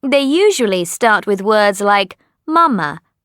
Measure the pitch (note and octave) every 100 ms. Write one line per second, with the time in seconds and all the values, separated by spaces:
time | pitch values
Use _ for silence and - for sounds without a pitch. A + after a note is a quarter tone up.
0 | C#4 C#4 C4+ D#4 G#4 G4 A3+ F#3 E3+ -
1 | A#3 G#3 G3 G3+ G3 G#3+ G#3 G3 G3+ G3+
2 | G3 - _ _ - D#4+ E4+ G#3+ D3+ D#3
3 | _ _